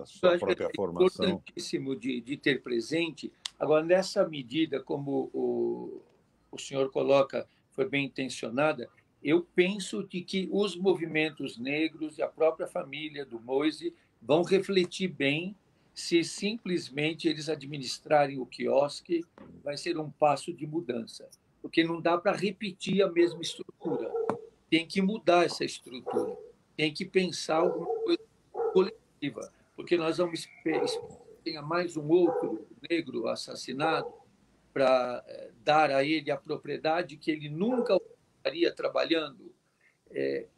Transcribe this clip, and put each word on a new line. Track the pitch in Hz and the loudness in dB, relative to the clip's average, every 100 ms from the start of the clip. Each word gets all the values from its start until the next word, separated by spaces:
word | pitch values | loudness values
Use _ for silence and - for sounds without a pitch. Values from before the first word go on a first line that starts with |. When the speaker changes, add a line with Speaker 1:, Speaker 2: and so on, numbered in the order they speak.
Speaker 1:
a | 71 | -8
sua | - 180 | 0 2
Speaker 2:
Eu | 175 | 2
acho | - | 0
que | 180 | 0
Speaker 1:
própria | 87 | -2
Speaker 2:
é | - | -2
Speaker 1:
formação. | 95 175 185 - 190 | -4 4 2 4 -2
Speaker 2:
importantíssimo | 185 - - - 156 135 127 | -2 -8 -12 -6 -4 -4 -6
de, | 127 123 | -4 -6
de | 113 147 | -6 -2
ter | 151 127 | 0 0
presente. | 127 117 107 160 165 - - _ - - | 0 -4 -2 -2 -2 -6 -14 _ -12 -4
Agora, | 139 156 | 2 2
nessa | 165 185 185 202 170 | 4 2 2 0 0
medida, | 151 120 151 160 131 | -2 -6 -2 0 -2
como | - 151 139 135 131 | -4 -6 -2 -2 -2
o, | 131 123 60 60 60 62 - _ _ _ _ _ | -2 -2 0 -2 -4 -8 -14 _ _ _ _ _
o | - | -14
senhor | - 139 135 | -6 -2 0
coloca, | 143 131 139 135 120 - _ _ | 0 4 6 4 -2 -8 _ _
foi | - 131 | -4 0
bem | 139 135 | 0 -2
intencionada, | - 131 - 120 123 156 135 113 _ _ _ | -4 -6 -6 -4 0 2 0 -8 _ _ _
eu | 139 170 - - | 2 2 2 2
penso | 180 208 185 214 | 2 2 -6 -6
de | 196 180 | -6 -8
que | - 196 180 | -4 -4 0
os | 196 208 175 | 0 0 0
movimentos | 190 160 160 156 156 - 135 113 | 2 2 2 0 0 -2 -10 -6
negros | 131 147 160 - 156 147 | -4 -2 -2 -4 -10 -4
e | |
a | 139 | -6
própria | - 160 160 175 | 2 2 2 -6
família | 180 143 143 156 143 135 | -8 -8 -10 -10 -10 -10
do | 117 | -10
Moise | 117 135 156 151 165 - _ _ | -2 2 2 0 -8 -10 _ _
vão | 113 160 | 2 2
refletir | 170 190 190 190 175 - 190 | 4 2 2 2 2 -2 -4
bem | - 139 151 185 - _ _ _ | 0 0 0 -4 -10 _ _ _
se | - - 170 | -12 2 2
simplesmente | 160 - 202 233 196 170 - 135 151 160 165 | 2 -4 -4 -4 -4 -4 -4 -2 -2 0 -2
eles | 151 151 | -2 -4
administrarem | 151 139 147 120 - - 151 139 139 | -6 -6 -8 -8 -8 2 4 4 0
o | 120 | -8
quiosque, | - 120 127 143 - - 170 - - - - | -4 2 2 2 -2 -4 -4 -4 -16 -20 -12
vai | 143 147 | -8 -6
ser | 175 165 | -4 -4
um | 151 | -4
passo | - 151 139 - | 2 4 4 -2
de | 175 151 | -8 -6
mudança. | 156 175 120 113 - - _ _ _ | -6 -4 -6 -6 -14 -20 _ _ _
Porque | - - | -4 0
não | 165 165 | 2 2
dá | 165 175 | 2 2
pra | 202 | 2
repetir | 147 196 190 208 - 185 190 | 0 -2 -4 -8 -8 -2 2
a | 185 | 2
mesma | 170 170 165 | 4 2 2
estrutura. | 156 - - - - - - 466 440 - - _ - | -10 -10 -14 -10 -4 -4 -2 -2 -2 -4 -6 _ 0
Tem | 160 165 | 0 2
que | 190 | 0
mudar | 190 226 - 175 160 | 0 0 4 6 4
essa | - - | 0 -6
estrutura. | - - 127 - - - - - _ _ - | -6 -12 -12 -4 -2 -2 -6 -16 _ _ -2
Tem | 156 | -2
que | 147 | -2
pensar | 185 190 180 143 - 160 | -2 0 0 -4 -2 2
alguma | 180 - 339 | 2 0 -4
coisa | 453 453 339 - _ _ - - | -4 0 -2 -2 _ _ -4 2
coletiva. | 185 - - _ - 143 - - _ _ - | 4 2 -2 _ -8 -8 -8 -14 _ _ -12
Porque | - 175 | 0 0
nós | 160 160 | 2 0
vamos | 180 165 | -2 -2
espe-, | - - 165 160 | -12 -6 -2 0
espe-, | - - - - - - | 0 -4 -8 -18 -20 -14
tenha | 165 156 | -10 -10
mais | 147 175 175 156 | -4 -2 -2 -4
um | 147 | 4
outro | 175 170 - - - - - - | 6 6 4 -2 -4 -10 -16 -4
negro | 170 127 120 117 | -4 -2 -4 -2
assassinado | 117 - 120 - 131 156 151 - - _ _ _ _ _ | -4 -6 -12 -8 0 0 0 -4 -12 _ _ _ _ _
pra, | 135 131 131 127 120 - | 2 4 4 2 -6 -10
eh, | - - - | -16 -16 -4
dar | 151 151 151 | 4 6 6
a | 135 | 4
ele | 139 160 143 | 2 0 0
a | 139 | -4
propriedade | 156 143 143 131 156 165 175 151 | -4 -8 -6 -2 0 0 -2 -6
que | - | -2
ele | 151 147 | -2 -2
nunca | 156 220 247 - 190 - - _ _ | -2 0 2 4 2 2 -20 _ _
estaria | - 170 165 | -6 0 0
trabalhando. | - 143 127 135 160 147 123 - _ _ _ _ _ _ | 0 -2 0 2 0 -2 -10 -20 _ _ _ _ _ _
É, | 69 67 135 - | -4 -2 -4 -8